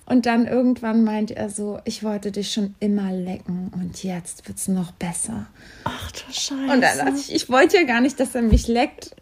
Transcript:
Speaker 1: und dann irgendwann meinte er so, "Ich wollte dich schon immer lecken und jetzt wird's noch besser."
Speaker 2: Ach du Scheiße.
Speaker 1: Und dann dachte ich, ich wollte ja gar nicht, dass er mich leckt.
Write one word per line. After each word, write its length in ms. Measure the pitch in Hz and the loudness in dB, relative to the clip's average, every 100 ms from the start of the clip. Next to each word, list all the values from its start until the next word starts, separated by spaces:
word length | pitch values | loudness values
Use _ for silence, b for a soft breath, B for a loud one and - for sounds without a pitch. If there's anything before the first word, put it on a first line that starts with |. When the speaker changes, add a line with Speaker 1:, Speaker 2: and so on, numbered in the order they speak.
| - | 0
Speaker 1:
und 200 | 247 233 | 2 4
dann 200 | 233 233 | 2 2
irgendwann 580 | 247 247 247 226 226 | 2 2 2 2 4
meinte 320 | 220 214 214 - | 4 2 -2 -4
er 120 | 214 | -6
so, 280 | 208 208 202 | -6 -6 -6
"Ich 180 | 226 - | -8 -6
wollte 260 | 214 202 202 | -4 -4 -4
dich 200 | 202 196 | -6 -4
schon 220 | 214 202 - | -2 -4 -2
immer 300 | 208 202 190 | 0 0 0
lecken 580 | 185 180 185 - 180 185 | -4 -6 -8 -6 -6 -6
und 280 | 180 175 - | -6 -8 -8
jetzt 420 | 190 175 - - - | -8 -8 -10 -14 -14
wird's 200 | - - | -8 -2
noch 240 | 185 170 | -2 -2
besser." 540 | - 175 - - 220 - B B B | -6 -6 -6 -6 -8 -10 B B B
Speaker 2:
Ach 260 | - - - | -8 -8 -12
du 200 | - - | -14 -10
Scheiße. 400 | - - 269 269 | -8 -6 -4 2
Speaker 1:
Und 80 | 262 | 4
dann 180 | 160 135 | 4 2
dachte 200 | 277 277 | 0 -2
ich, 160 | - | -4
ich 160 | - - | -6 2
wollte 260 | 254 311 370 | 4 6 6
ja 60 | |
gar 160 | 262 233 | 4 2
nicht, 200 | 269 - | 2 2
dass 140 | 262 | -2
er 80 | 247 | 0
mich 260 | 226 - - | 4 4 4
leckt. 480 | 233 302 - - - | 2 2 -2 -20 -10